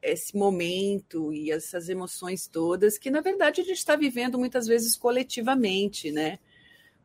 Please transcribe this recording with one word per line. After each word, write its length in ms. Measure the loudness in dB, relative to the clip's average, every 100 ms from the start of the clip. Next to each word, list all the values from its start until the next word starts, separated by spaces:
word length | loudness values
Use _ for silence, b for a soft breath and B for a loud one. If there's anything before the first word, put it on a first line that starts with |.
esse 360 | 0 -2 -2 0
momento 960 | 2 2 0 0 0 -2 -4 -6 -4
e 180 | -4 -4
essas 380 | -4 -4 -8 -6
emoções 580 | -6 -6 -10 -8 -8 -6
todas 500 | -2 0 4 4 2
que, 140 | -2
na 100 | 0
verdade, 400 | 0 2 2 2
a 40 |
gente 200 | -2 -4
tá 120 | 2 2
vivendo 420 | 2 0 -2 0
muitas 280 | 0 0 2
vezes 280 | 2 2 0
coletivamente, 1160 | 2 2 0 -2 0 2 4 2 0 -2 -4
né? 260 | -2 -2 -4 b b b b b b